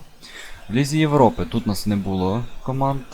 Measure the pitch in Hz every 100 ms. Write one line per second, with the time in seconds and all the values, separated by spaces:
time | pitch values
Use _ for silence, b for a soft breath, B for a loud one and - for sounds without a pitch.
0 | - - B B B B B 113 139 156
1 | 156 147 113 85 82 117 110 95 107 101
2 | 95 95 92 110 117 - - 135 135 135
3 | 127